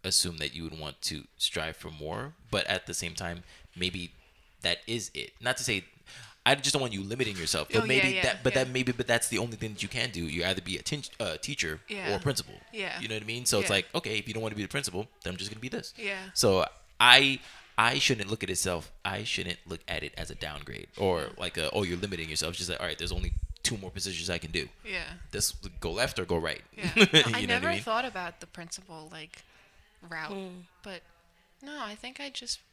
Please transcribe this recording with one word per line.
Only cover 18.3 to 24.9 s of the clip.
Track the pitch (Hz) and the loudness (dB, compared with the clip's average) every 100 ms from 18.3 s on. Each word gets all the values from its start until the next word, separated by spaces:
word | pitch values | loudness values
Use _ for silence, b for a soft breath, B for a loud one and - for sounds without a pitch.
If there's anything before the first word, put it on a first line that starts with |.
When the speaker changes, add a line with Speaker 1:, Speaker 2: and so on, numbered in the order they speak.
Speaker 1:
look | 110 | -4
at | 95 | -2
itself. | 90 95 87 - - - | -2 0 -2 -6 -10 -6
I | 101 | -4
shouldn't | 110 - 90 85 87 | -4 -4 -4 -6 -8
look | - - | -10 -6
at | 80 | -6
it | 73 - | -6 -8
as | 78 | -10
a | - | -8
downgrade | 76 73 71 55 50 - | -8 -10 -10 -12 -12 0
or | 98 85 67 - | 2 2 -2 -6
like | 87 85 | -6 -2
a, | 76 | 0
"Oh, | - | 0
you're | 95 87 | 0 0
limiting | 101 90 80 | -2 -4 -4
yourself." | 76 78 | -2 -2
It's | 90 | -4
just | 90 | -6
like, | 87 | -4
all | 87 | -4
right, | 78 | -4
there's | 87 | -2
only | 90 90 - - - | 0 0 0 -2 -2
two | - 110 | -2 -2
more | 95 | -6
positions | 98 98 85 85 | -6 -4 -4 -2
I | 87 | -2
can | 82 | 0
do. | 80 67 - | -2 -2 -10
Speaker 2:
Yeah. | 220 | -6